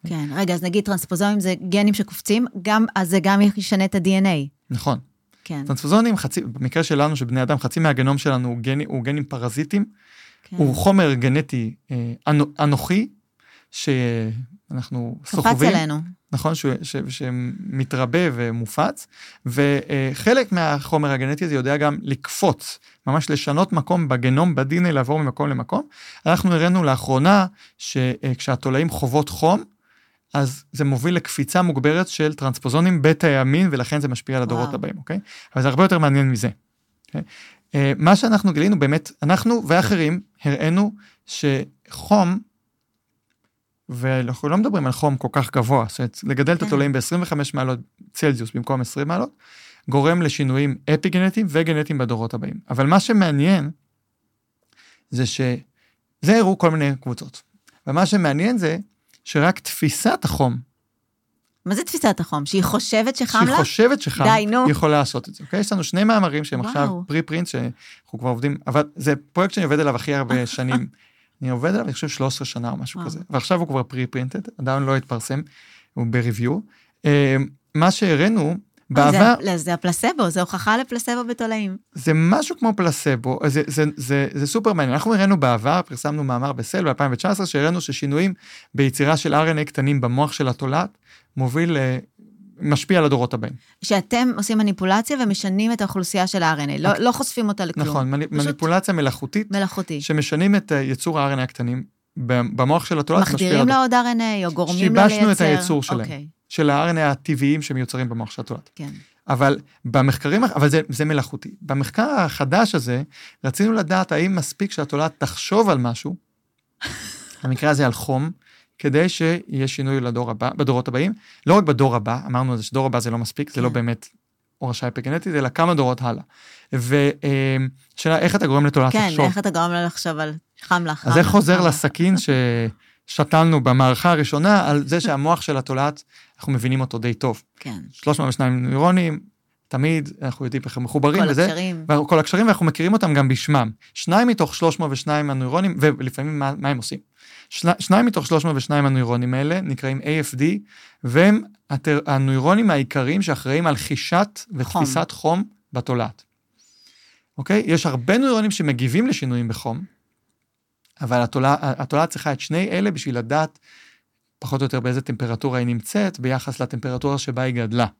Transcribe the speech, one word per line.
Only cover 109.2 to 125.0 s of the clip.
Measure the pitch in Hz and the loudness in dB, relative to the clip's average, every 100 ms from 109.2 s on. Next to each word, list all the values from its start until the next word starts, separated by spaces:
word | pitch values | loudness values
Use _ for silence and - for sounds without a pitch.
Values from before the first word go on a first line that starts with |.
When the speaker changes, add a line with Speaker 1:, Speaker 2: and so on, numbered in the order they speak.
| - | -4
Speaker 2:
אבל | 135 139 139 - _ | 2 4 2 -4 _
במחקרים | 123 127 135 131 143 185 | -2 2 2 2 0 2
הח-, | 240 | 2
אבל | - 143 | 2 4
זה, | 156 151 | 4 0
זה | 127 | -4
מלאכותי. | 151 151 127 104 - - | -2 0 -2 -8 -14 -18
במחקר | - 139 139 - 240 | -4 -2 -2 -2 0
החדש | 277 170 - 135 170 220 | 0 -2 -2 0 2 2
הזה, | 165 120 123 143 - - _ | 0 -2 -4 -6 -14 -20 _
רצינו | 135 131 202 | -6 -2 0
לדעת | 226 165 185 185 | 0 0 0 0
האם | 151 175 185 | 0 0 0
מספיק | 139 - 202 | -4 -6 -6
שהתולעת | - 147 143 156 151 | -4 -4 -2 -2 -2
תחשוב | 139 - - 196 220 | -6 -6 -2 2 2
על | 151 | 2
משהו, | 120 117 143 175 _ _ _ _ _ _ | 0 -4 -8 -10 _ _ _ _ _ _
Speaker 1:
<laughs> | - - - - - - | -12 -12 -14 -16 -20 -10
Speaker 2:
במקרה | 131 131 151 | -4 -2 0
הזה | 143 135 | 2 2
על | |
חום, | 113 - 131 151 - _ _ _ _ | 0 -4 -4 -4 -8 _ _ _ _
כדי | 143 139 180 | 0 2 2
שיהיה | - 165 170 - 139 135 | 0 -2 -2 -4 -4 -4
שינוי | - 135 135 | -4 -2 -2
לדור | 123 117 120 | -2 -4 -4
הבא, | 107 123 - | -4 -4 -2
בדורות | 135 127 127 | 0 0 0
הבאים. | 123 175 220 _ - - | -2 -2 -4 _ -10 4
לא | 190 | 4
רק | |
בדור | 170 135 135 120 | 4 2 2 2
הבא, | 107 120 143 | -2 -6 -2
אמרנו | 123 131 | -2 0
על | 120 | -2
זה | |
שדור | 107 131 135 | -4 -2 0
הבא | 123 | 0
זה | 117 | -2
לא | 117 | -4
מספיק, | 113 - 147 | -6 -8 -8
זה | - | -2
לא | 123 | -2
Speaker 1:
כן. | |
Speaker 2:
באמת | 117 117 113 - _ _ _ _ _ | 0 -2 -4 -10 _ _ _ _ _
הורשה | 131 120 127 | -8 -6 -6
אפיגנטית, | 120 | -6